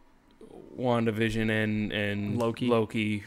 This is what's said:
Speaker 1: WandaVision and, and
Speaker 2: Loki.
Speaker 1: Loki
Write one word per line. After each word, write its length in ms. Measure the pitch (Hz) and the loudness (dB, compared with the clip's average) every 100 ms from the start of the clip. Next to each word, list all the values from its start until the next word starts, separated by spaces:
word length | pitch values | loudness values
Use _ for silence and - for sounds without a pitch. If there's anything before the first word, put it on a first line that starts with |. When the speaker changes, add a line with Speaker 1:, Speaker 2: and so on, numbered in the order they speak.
| - _ _ _ - - - - | -20 _ _ _ -20 -20 -16 -4
Speaker 1:
WandaVision 720 | 123 117 113 107 113 110 110 | 0 2 2 2 0 2 0
and, 420 | 110 107 107 104 | 2 2 0 0
and 440 | 107 104 101 101 120 | 0 -2 -2 -2 0
Speaker 2:
Loki. 280 | 117 117 123 | 0 0 2
Speaker 1:
Loki 580 | 117 107 117 107 104 | 2 2 0 -2 -2